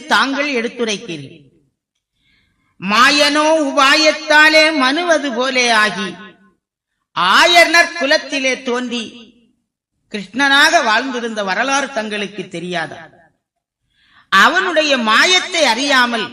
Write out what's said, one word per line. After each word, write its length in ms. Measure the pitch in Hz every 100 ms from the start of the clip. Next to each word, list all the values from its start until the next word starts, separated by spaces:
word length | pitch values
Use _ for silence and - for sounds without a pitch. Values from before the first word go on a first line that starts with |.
| -
தாங்கள் 440 | 208 254 269 294
எடுத்துரைத்தீர்கள். 880 | 254 233 - 226 202 - 160 135 160 139 _ _ _ _ _ _ _ _ _ _ _ _ _
மாயனோ 680 | 180 214 262 285 294 294 311 320
உபாயத்தாலே 1000 | 277 269 269 311 311 302 - 302 311 311 311 311
மனுவது 540 | 262 302 349 311 285
போலே 340 | 226 262 254 240 220
ஆகி, 340 | 214 175 190 175 - - _ _ _ _ _ _ _ - 180
ஆயனர் 600 | 233 330 349 330 330 320 339
குலத்திலே 580 | 339 311 - 285 262 254
தோன்றி 420 | 262 240 247 240 214 240 220 _ _ _ _ _ _ _ _
கிருஷ்ணனாக 600 | 214 190 240 277 277 311 330
வாழ்ந்திருந்த 580 | 240 214 269 240 233 214
வரலாறு 440 | 196 185 262 277 269
தங்களுக்கு 540 | 247 214 208 196 208 185
தெரியாதா? 520 | 175 180 175 151 170 160 _ 165 _ _ _ _ _ _ _ _ _ _
அவனுடைய 600 | 190 226 339 381 311 302 262
மாயத்தை 640 | 220 233 330 370 330 349 269
அறியாமல் 600 | 220 277 269 247 233 240